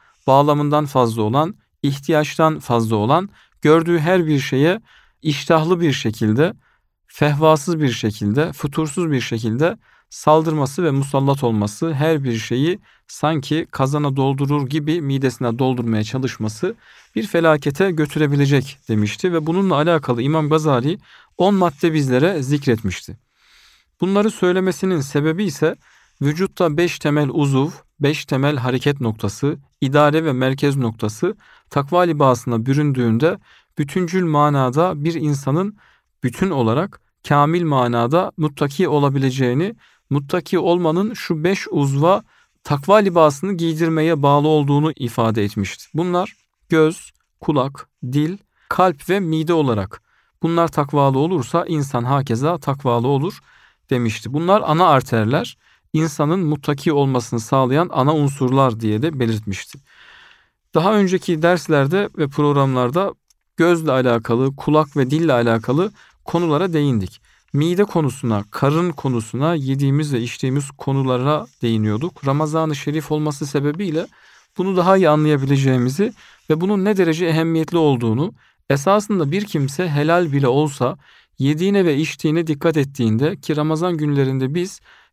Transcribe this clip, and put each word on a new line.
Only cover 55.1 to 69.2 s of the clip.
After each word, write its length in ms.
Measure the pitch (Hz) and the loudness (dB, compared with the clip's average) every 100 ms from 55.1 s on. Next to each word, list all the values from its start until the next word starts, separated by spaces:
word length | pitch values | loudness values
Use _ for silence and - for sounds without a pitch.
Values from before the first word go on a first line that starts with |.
| 113 107 151 240 - _ _ _ | -2 0 -2 -4 -12 _ _ _
insanın 460 | 156 160 156 147 190 | -2 -2 0 0 0
muttaki 540 | 156 147 - 143 170 | 0 -2 -4 -2 0
olmasını 460 | 147 139 127 110 120 | 2 2 0 -2 -6
sağlayan 500 | 110 135 127 143 180 | 0 0 2 0 0
ana 220 | - 135 156 | 0 2 2
unsurlar 640 | 143 139 127 135 131 110 | 0 0 0 2 2 0
diye 220 | 110 107 | -2 -2
de 180 | 156 139 | -2 -2
belirtmişti. 600 | 117 110 107 95 - - _ _ - - - _ _ _ _ | -2 -2 -4 -10 -12 -20 _ _ -20 -20 -20 _ _ _ _
Daha 200 | 160 185 | 0 2
önceki 480 | 214 190 185 - 160 | 2 2 0 -2 0
derslerde 680 | 170 180 - 147 135 190 202 - | 2 0 0 0 2 0 -2 -4
ve 100 | 143 | -4
programlarda 880 | 139 147 143 135 127 123 165 196 - _ _ _ - | 0 0 2 2 0 0 0 -2 -6 _ _ _ 0
gözle 340 | 170 170 156 | 2 2 2
alakalı, 640 | 131 127 120 113 117 135 135 | 2 2 0 0 0 0 -2
kulak 420 | - 151 147 147 | 0 2 2 -2
ve 140 | 131 | 0
dille 220 | 156 165 | 0 2
alakalı 580 | 123 120 113 110 143 202 - - _ - | 2 2 0 0 -2 -2 -6 -20 _ -4
konulara 480 | 170 170 147 190 | -2 0 0 0
değindik. 480 | 160 143 113 92 - _ _ _ | 0 0 0 -4 -12 _ _ _
Mide 320 | 139 160 175 202 | -2 0 0 0
konusuna, 580 | 170 143 - 120 104 101 | 0 -2 -2 -2 -2 -4
karın 400 | - 139 160 180 | -2 0 2 -2
konusuna, 640 | 147 135 117 | -4 -4 -4